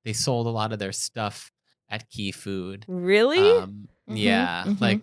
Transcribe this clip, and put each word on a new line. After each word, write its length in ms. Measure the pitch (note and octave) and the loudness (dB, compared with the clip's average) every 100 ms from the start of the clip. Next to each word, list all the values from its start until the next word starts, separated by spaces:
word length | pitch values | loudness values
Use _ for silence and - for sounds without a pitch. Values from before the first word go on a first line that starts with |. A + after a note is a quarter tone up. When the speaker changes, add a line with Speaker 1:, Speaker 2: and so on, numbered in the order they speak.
Speaker 1:
they 100 | A2+ | -8
sold 320 | A2 - A#2+ A#2 | -4 0 0 -2
a 40 | |
lot 220 | A2+ A2 | -2 -2
of 60 | G#2+ | -4
their 140 | G2 | -6
stuff 600 | G2 - A#2 G#2+ - - _ _ _ _ | -6 -8 -6 -6 -6 -16 _ _ _ _
at 180 | G#2+ - | -12 -10
Key 240 | - G2+ | -8 -6
Food. 540 | - G2+ F#2+ F2+ G2 A#2+ | -6 -6 -6 -6 -10 -8
Speaker 2:
Really? 500 | F#3 F3 G#3 B3 E4+ G4+ A#4+ | -4 2 4 6 6 6 4
Speaker 1:
Um, 300 | - G#3 G3+ _ - | 2 -10 -18 _ -10
Speaker 3:
Mm-hmm, 80 | A2 | 0
Speaker 1:
yeah, 480 | G#2 G2 F2+ F2 F#2 | 2 2 2 -2 -2
Speaker 3:
mm-hmm. 160 | G3+ | 0
Speaker 1:
like, 200 | A#2+ - | 2 0